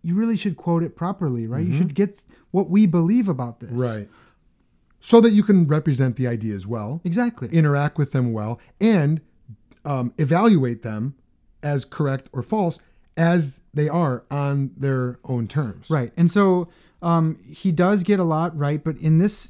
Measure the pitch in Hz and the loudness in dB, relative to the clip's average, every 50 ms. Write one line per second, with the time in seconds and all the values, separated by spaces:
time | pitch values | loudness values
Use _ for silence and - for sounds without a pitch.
0 | - 170 175 202 226 226 226 185 - 202 156 - - 170 170 165 165 160 - - | -6 -4 -2 0 0 0 -2 -2 -2 -4 -6 -4 -4 -2 0 0 -2 -4 -6 -8
1 | 165 185 202 - 180 143 123 117 113 110 117 117 170 180 165 147 180 156 139 190 | -8 -8 -6 -4 -4 -4 -2 -4 -4 -4 -4 -4 -2 0 0 0 0 0 0 0
2 | 202 - - _ _ _ - _ _ _ - 185 196 - 180 208 214 175 156 175 | -2 -2 -2 _ _ _ -20 _ _ _ -2 -2 0 2 4 4 4 4 4 2
3 | 165 170 220 247 220 190 156 123 123 117 110 - 120 98 117 123 127 120 110 107 | 2 2 2 2 0 0 -2 -4 -6 -10 -12 -14 -12 -8 -4 -2 -2 -2 -4 -6
4 | 101 98 _ _ _ _ _ _ _ _ _ _ _ _ _ _ _ _ _ _ | -10 -12 _ _ _ _ _ _ _ _ _ _ _ _ _ _ _ _ _ _
5 | - - 233 233 220 233 208 208 208 - 202 185 170 139 151 156 147 160 135 123 | 0 4 6 6 8 8 6 4 4 6 4 4 4 4 2 0 0 0 0 0
6 | 135 127 110 131 127 123 120 110 107 110 104 98 92 101 120 110 104 107 139 170 | 0 0 -2 -2 -4 -4 -4 -4 -4 -6 -6 -6 -8 -8 -8 -8 -8 -8 -8 -8
7 | - 180 170 233 240 240 233 - 123 107 160 165 156 147 143 143 143 147 - - | -6 -4 -2 -2 -2 -2 -4 -8 -6 -2 2 2 2 2 2 0 -2 -2 -2 -4
8 | 143 - - 135 123 120 113 107 104 110 120 - _ _ _ - 202 226 220 180 | -4 -2 -2 -2 -2 -2 -2 -4 -6 -6 -8 -10 _ _ _ 0 2 2 4 4
9 | 143 143 160 151 - _ _ _ _ - 107 - _ _ _ _ - 147 143 127 | 2 0 0 -2 -6 _ _ _ _ -20 -20 -20 _ _ _ _ -8 -6 -4 -2
10 | 123 120 - - 156 127 165 175 214 233 208 160 131 120 117 107 - 117 110 107 | -4 -4 -2 -2 0 2 2 4 4 6 4 4 2 0 -4 -6 -8 -8 -8 -6
11 | 113 139 139 _ _ _ _ _ _ _ _ _ - 147 143 139 - - - - | -6 -8 -10 _ _ _ _ _ _ _ _ _ -6 -4 -4 -4 -6 -6 -6 -4
12 | 151 139 135 131 - _ - 135 120 - 214 220 190 170 - - _ _ _ _ | -4 -4 -4 -6 -8 _ -10 -10 -6 -4 -2 -2 -2 -2 -4 -6 _ _ _ _
13 | _ _ - - 165 170 175 180 156 139 - _ _ _ - 147 147 151 147 175 | _ _ -4 0 0 2 2 2 0 -2 -6 _ _ _ -4 -2 -2 0 0 0
14 | 170 143 123 120 - - 139 143 143 143 143 139 139 131 - - 135 139 135 127 | 0 0 -2 -4 -8 -8 -6 -4 -4 -2 -2 -2 -4 -6 -6 -4 -4 -2 -2 -2
15 | 127 123 123 - - - 131 120 117 101 - 151 143 110 92 - - - 160 143 | -2 -4 -6 -10 -8 -6 -4 -4 -4 -4 -4 -4 -4 -4 -6 -10 -8 -4 -4 -2
16 | 120 117 - - 170 170 - 208 202 190 185 180 170 - _ _ _ _ _ - | -4 -4 0 2 2 2 4 4 4 4 2 0 -2 -6 _ _ _ _ _ -6
17 | 175 170 170 165 160 160 156 - - - 156 - - 190 165 147 180 185 208 202 | -2 0 0 2 2 0 -2 -6 -12 -20 -12 -6 -2 -2 0 2 2 2 2 2
18 | 175 - 208 190 180 165 160 156 170 175 165 143 143 143 151 151 - 165 147 - | 2 0 0 2 2 0 0 0 -2 -4 -4 -4 -2 -2 -2 -4 -4 -6 -6 -2
19 | - 156 160 160 190 208 - - - | 0 2 4 4 4 2 0 -6 -18